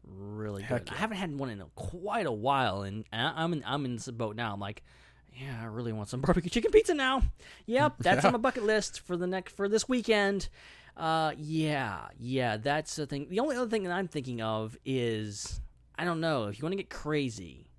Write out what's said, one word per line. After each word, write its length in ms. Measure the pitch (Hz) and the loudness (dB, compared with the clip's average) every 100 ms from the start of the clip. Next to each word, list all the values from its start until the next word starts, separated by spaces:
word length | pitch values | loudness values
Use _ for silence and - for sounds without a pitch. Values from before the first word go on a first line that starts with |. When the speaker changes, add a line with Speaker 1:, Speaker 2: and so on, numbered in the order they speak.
| - | -16
Speaker 1:
Really 540 | 95 101 104 107 101 | -12 -10 -6 -4 -6
Speaker 2:
Heck 220 | 107 123 | -2 -2
Speaker 1:
good. 60 | - | -2
I 40 | |
Speaker 2:
yeah. 60 | 110 | -6
Speaker 1:
haven't 160 | 220 196 | -4 -4
had 200 | 185 143 | -6 -4
one 120 | 135 | -6
in 100 | 101 | -8
a, 60 | 80 | -12
quite 520 | - - 175 196 226 165 | -10 -10 -8 -4 -2 0
a 60 | |
while, 500 | 107 123 139 120 98 | 0 2 4 4 0
and 220 | 98 107 - | -2 -6 -6
I, 200 | 110 139 156 | 0 0 0
I'm 100 | 165 | 0
in, 120 | 165 110 | 0 -2
I'm 180 | 139 | -2
in 120 | 135 117 | -2 -4
this 120 | 131 | -6
boat 280 | 117 110 107 | -4 -4 -2
now. 160 | 117 | -4
I'm 60 | 101 | -2
like, 240 | 101 107 - - - - - | -6 -8 -16 -20 -20 -20 -20
"Yeah, 260 | 123 135 117 | -12 -8 -8
I 40 | |
really 280 | 113 110 117 | -6 -4 -4
want 160 | 110 101 | -4 -4
some 120 | 123 | 0
<laughs> 20 | |
barbecue 260 | 143 175 175 | 4 4 4
chicken 220 | 240 403 | 2 6
pizza 240 | 427 453 | 6 6
now." 280 | 302 262 269 - - - - - | 2 2 4 2 0 -18 -16 0
Yep, 280 | 247 294 - | 4 4 4
Speaker 2:
<laughs> 40 | |
Speaker 1:
that's 220 | 175 196 | 4 6
Speaker 2:
Yeah. 60 | 196 | 6
Speaker 1:
on 40 | |
my 40 | 247 | 6
bucket 240 | 254 247 | 2 2
list 380 | 208 214 - - | 2 2 0 -8
for 160 | - 175 | -6 -2
the 100 | 180 | 0
next, 300 | 190 185 - | -2 -4 -4
for 120 | 202 | 2
this 200 | 214 - | 2 2
weekend. 600 | 254 220 214 196 196 - - - - - - | 0 4 4 4 2 -4 -10 -20 -20 -20 -4
Uh, 360 | 160 160 156 151 | 0 2 2 -2
yeah, 720 | 151 160 156 147 117 92 50 - | -2 0 2 0 -2 -6 -10 -10
yeah, 360 | 120 131 123 110 | -2 2 2 2
that's 380 | 127 151 - | 2 0 -2
the 120 | - 143 | -6 -4
thing. 180 | 143 120 | -6 -2
The 100 | 185 | 0
only 160 | 294 247 | 0 0
other 120 | 240 | 0
thing 140 | 220 | 0
that 80 | 185 | 0
I'm 140 | 175 185 | -2 -2
thinking 340 | 151 127 120 | -4 -4 -4
of 380 | 110 110 110 117 | -2 -2 -4 -8
is 760 | 131 131 120 110 107 104 - - - - - - | -2 0 0 0 -4 -8 -8 -8 -8 -16 -14 -4
I 60 | |
don't 160 | 175 160 | -2 0
know, 260 | 165 143 104 | 0 0 -2
if 120 | 104 | -4
you 40 | |
wanna 120 | 156 196 | -4 -4
get 140 | - | -6
crazy 800 | - 147 151 131 107 85 64 - | -8 -2 0 0 -6 -14 -16 -20